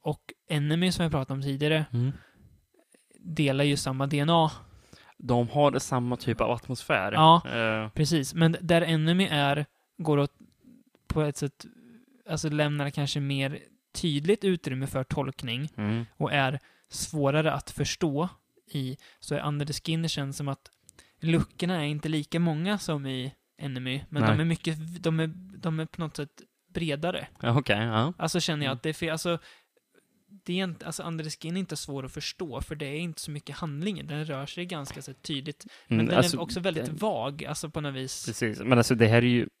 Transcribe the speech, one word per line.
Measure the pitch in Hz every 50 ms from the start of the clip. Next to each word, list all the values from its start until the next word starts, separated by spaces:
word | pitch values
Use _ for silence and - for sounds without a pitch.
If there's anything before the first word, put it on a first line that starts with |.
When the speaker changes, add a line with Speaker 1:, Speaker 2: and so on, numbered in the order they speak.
Speaker 1:
och | _ 156 151 - _ - - _ _ _
Enemy, | 160 147 147 147 156 170 180 185
som | 170 -
jag | 175 160
pratade | 147 156 165 - 139 135
om |
tidigare, | 139 143 135 135 151 151 156 156 151 -
Speaker 2:
Mm. | 123 120 123 135 135 - - _ _ _ - - _ _ _ _ _ _ _ _ _ _ _ _ _ - -
Speaker 1:
delar | 175 156 160 151 139 135 135 143
ju | 147 139
samma | 135 - 139 131 131 139
D | 139 151 143
N | 143 160
A. | 170 165 160 151 - - - - - - _ _ - - - - _ _
Speaker 2:
De | - 123 123 120 120 113
har | - 147 147 143 135 135
samma | - - 135 123 120 123 123
typ | - - 120 113 -
av | 113 113
atmosfär. | 120 113 - - 127 - - - 156 107 92 101
Speaker 1:
Ja, | 104 151 156 160 165 170 - 135
Speaker 2:
Eh. | 123 117 113 110 110 110 110 107
Speaker 1:
precis. | _ - 156 139 165 156 135 - -
Men | 170 165 160 165 -
där | 180 165 170 165
Enemy | 170 160 165 156 156 160 175 180 196 -
är, | 160 147 143 139 143 151 147 _ _ _ _ _ _ -
går | 165 156 147 143
åt, | 143 139 _ _ - _ _ _ _ - - _ _ _ _ _ _ _
på | - 160
ett | 151 147 143
sätt, | - 147 135 _ _ - - _ - - - - - _ _ _ _ _ 208
alltså, | 165 147 - 156
lämnar | 147 151 151 147 147 147 143 143
kanske | - - 143 139 - 147
mer | 139 139 139 135 135 135 151 - - _ _ _ _ _ -
tydligt | - - 170 147 143 147 175 208 - -
utrymme | 196 185 170 - 147 131 131 135
för | 135 - 139 131
tolkning | _ - 151 135 135 127 - - 120 113 123 147 156 _
Speaker 2:
Mm. | - 107 104 110 117 117 - _
Speaker 1:
och | _ 151 123
är | - 143 135 131 143 131 _ - _ _ _ _
svårare | - - - - - 151 143 135 143 156 160 156
att | 135 135 - -
förstå | - - 143 - - _ 180 160 139 143 170 185 - _ _ _ _ _ _ _
i, | - 147 131 127 131 - - - _ _
så | - - 147
är | 143 127
Under | 147 147 147 147
the | 151
Skin, | 147 - _ - 160 160 165 160
känns | - 151 143 135 139
som | - 147 139
att | 139 _ _ - _ _ _ - _ - _ _ _ _
luckorna | - 160 165 160 - - _ - 180 175 185 170
är | 147
inte | 143 151 151 - 151
lika | 156 151 147 _ - 170
många | 175 170 156 151 170 196 208 196
som | - - 156 143 139
i | 135 131 127 127 131 - _ _ _ _ -
Enemy, | - 139 131 127 127 127 127 139 - -
men | 156 143
Speaker 2:
Nej. | 113 110 107
Speaker 1:
de | 151
är | 156
mycket, | 165 165 - - 165 160 156 156 165 175 175
de | - 165 160 160
är, | 160 160 160 180 - - - -
de | - 170 160 156
är | 160
på | 156 - -
något | 165 151 -
sätt | - 143 143 _ - - _ _ _ _ _ _
bredare. | - 170 156 143 147 160 175 185 - - - - _
Speaker 2:
Ja, | - 117 117 -
okej, | 131 - 101
ja. | 104 113 117 110 110 117 160 180 -
Speaker 1:
Alltså, | 165 160 - 175
känner | - - 160 147 147
jag | 135
Speaker 2:
Mm. | 135
Speaker 1:
att | 123
det | - 156
är | 156
fel, | - 170 160
alltså, | 156 160 - 175 170 160 - - - _ _ _ _ _ _ _ _ _ _ _ _ _ _ _ 202 190 _
det | - 175 185
är | 190
inte, | 180 160 - 151
alltså, | 151 160 -
Under | 151 165 165 160 151
the | 156
Skin | - _ - 160 170
är | 190
inte | 185 - 160
svår | 143 - - 139 139 135
att | 127
förstå, | - 151 - - - - 185 156 117 135
för | - - 160
det | 147 156
är | 135 143 151
inte | 175 170 156 -
så | - -
mycket | 147 147 _ - 139
handling | - 175 156 139 143 170 214 196 156
i |
den. | 139 156 143 151
Den | 156
rör | 156 143 131 139
sig | - - 175 180
ganska | 180 185 151 139 - - -
så | 135 - 131
tydligt, | _ _ - 156 135 131 156 143 _ - - - - - _
Speaker 2:
Mm, | 120
Speaker 1:
men | 110 113
den | - -
Speaker 2:
alltså, | - 170 175 170
Speaker 1:
är | 127
också | 170 - - 185
väldigt | 175 190 165 - 120
Speaker 2:
den | - 156
Speaker 1:
vag, | - 208 220 185 120 113 139 143 156 -
alltså, | 131 151 - - 156
på | - 165
något | 147 143 135
vis. | 131 131 131 - - -
Speaker 2:
Precis, | - 110 - 123 110 107 -
men | - 120 127 120
alltså, | 113 - 127
det | 110 113
här | 107 113 117
är | 120
ju | 123 120 120 - - _ _